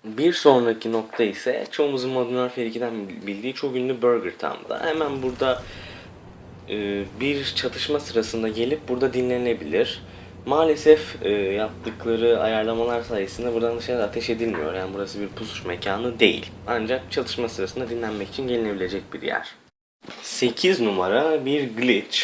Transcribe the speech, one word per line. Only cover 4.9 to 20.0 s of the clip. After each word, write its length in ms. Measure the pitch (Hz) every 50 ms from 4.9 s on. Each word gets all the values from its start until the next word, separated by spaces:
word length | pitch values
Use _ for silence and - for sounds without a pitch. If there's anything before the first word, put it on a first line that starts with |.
| 156 160 156 143 139 135
burada, 400 | 127 131 123 - 131 131 127 123 - - - - - - - - - - - - - - - - - - - - - -
e, 360 | 101 107 101 101 101 101 98 92 - -
bir 320 | 127 143 143 139 135 - -
çatışma 460 | - - 123 - - - - 147 147
sırasında 480 | 143 - - 113 110 110 - 113 110 110
gelip 400 | 107 113 117 123 147 151 - -
burada 240 | 127 123 131 123
dinlenebilir. 920 | 123 127 127 123 123 123 123 120 117 - 78 76 80 98 123 - - - - - - - - - - - -
Maalesef, 680 | 127 139 156 160 160 151 151 - 156 156 151 - - - -
e, 80 | - 95
yaptıkları 1080 | 104 104 98 95 98 104 107 110 92 - - 113 107 - - 117 113 113 117 117 117 98
ayarlamalar 640 | 78 110 110 107 107 113 117 113 117 120 120 117
sayesinde 520 | 117 - 120 104 98 95 - 117 120 123 117
buradan 240 | 113 117 117 117 117
dışarı 240 | 117 - 123 120
ateş 280 | 107 101 - 117 113 -
edilmiyor. 440 | 117 110 117 113 98 82 76 78 90
Yani 160 | 95 92 95 95
burası 260 | 98 101 92 - 104
bir 80 | 101 95
pusuş 360 | - - 110 104 - - -
mekanı 560 | 90 87 90 - 101 98 104 117 123 117 110
değil. 260 | 120 95 78 - - - - - -
Ancak 460 | 107 120 117 110 110 131 131 - -
çatışma 360 | - 147 123 - - - 120 117
sırasında 420 | - - 95 92 - 123 127 113
dinlenmek 380 | 120 117 117 110 107 104 98 95
için 200 | - - 135 123
gelinebilecek 540 | 123 117 113 107 101 95 92 90 98 95 92 -
bir 100 | - -
yer. 260 | - - - - - - - - _ _ _ _ _ _ _ _